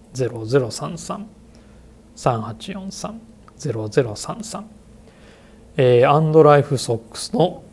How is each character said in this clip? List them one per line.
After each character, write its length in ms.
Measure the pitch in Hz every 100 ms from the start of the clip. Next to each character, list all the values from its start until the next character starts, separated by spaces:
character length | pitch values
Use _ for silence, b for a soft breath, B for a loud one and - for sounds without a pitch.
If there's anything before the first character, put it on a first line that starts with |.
| -
ゼ 160 | 123 120
ロ 160 | 113 110
ゼ 140 | 135
ロ 120 | 113
三 260 | - 151 170
三、 300 | - - - - - B B B B B - -
三 260 | 139 113
八 300 | 107 107 -
四 200 | 196 190
三 300 | - - 226 - - - -
ゼ 160 | 143
ロ 140 | 110 107
ゼ 120 | -
ロ 140 | 117 101
三 280 | - -
三。 240 | - - - - - - - B B B B B B -
え 260 | 127 120
ー、 80 | 139
ア 100 | 147
ン 120 | 160
ド 100 | 156
ラ 180 | 147 143
イ 20 |
フ 160 | 143 135
ソ 160 | - 113
ッ 160 | -
ク 80 | -
ス 160 | - 240
の 280 | 180 - -